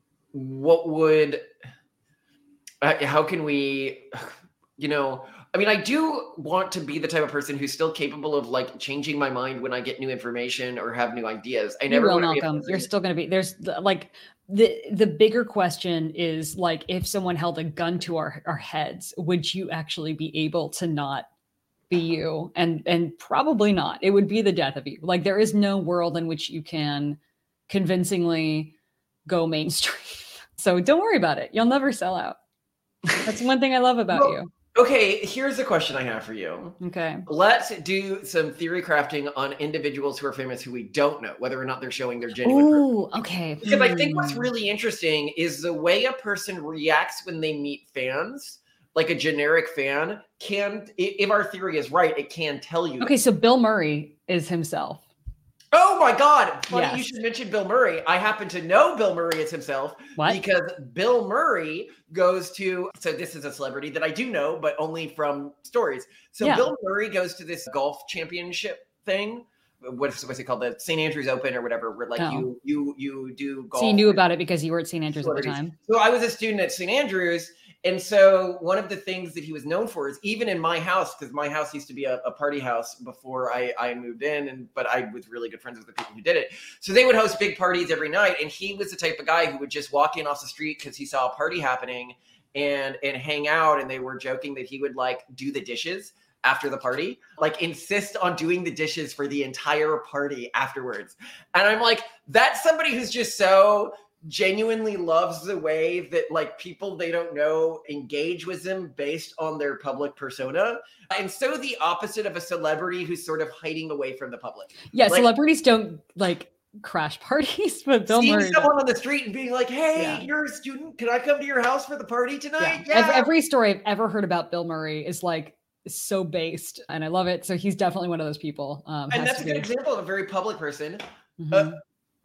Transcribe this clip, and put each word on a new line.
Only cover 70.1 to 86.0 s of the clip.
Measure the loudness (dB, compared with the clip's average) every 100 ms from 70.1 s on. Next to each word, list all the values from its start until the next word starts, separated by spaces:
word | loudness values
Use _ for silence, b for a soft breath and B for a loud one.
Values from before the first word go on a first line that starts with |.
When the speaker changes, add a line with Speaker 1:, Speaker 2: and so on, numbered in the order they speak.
| -4 -10
Speaker 1:
what's | -8
it | -4
called? | -2
The | -2 -4
Saint | -2 0
Andrews | 0 -2 -2
Open | -2 -2
or | -2
whatever, | -2 -4 -4
where, | -6 -6
like, | -4
Speaker 2:
Oh. | -4
Speaker 1:
you, | -4 -6 -6
you, | -4 -4 -4 -6
you | -8 -10 -12 -10
do | -10 -10 -6
golf | 0
Speaker 2:
So | 4
you |
knew | 6 8
Speaker 1:
with | 8
Speaker 2:
about | 6
it | 4
because | -2 -2
you | 0
were | -2
at | -2
Saint | -4 -4
Andrews | -2 -2
at | -2
the |
Speaker 1:
celebrities. | -2 -4
Speaker 2:
time? | -8 -6 0
Speaker 1:
So | 4
I | 6
was | 4
a | 0
student | -2 -2 0
at | -2
Saint | -2 -2
Andrews. | 0 0 0 0 -2 -4 b b b -2
And | -2
so | 2 8 10 8 4 -2
one | 0 0
of | -2
the | -6
things | -6 -8 -8 -10
that | -10
he |
was | -8 -4
known | -2 -2
for | -4 -6
is | -6
even | -6 -4 -2
in | 0
my | 0 0
house, | 0 0 0 -6
'cause | -10
my | -6 -4
house | -4 -4
used | -8 -12
to |
be | -6
a, | -4 -4 -6
a |
party | -4 -4 -2
house | -2 -2 -4 -12
before | -18 -16 -8 -4 -2
I, | -2 -2 -2
I | -4
moved | -6 -10 -6
in, | -4 -2 -4
and, | -10 -10
but | -6 -2
I | -2 -2
was | -10 -14
really | -10 -10
good | -10
friends | -16 -18
with | -14
the |
people | -10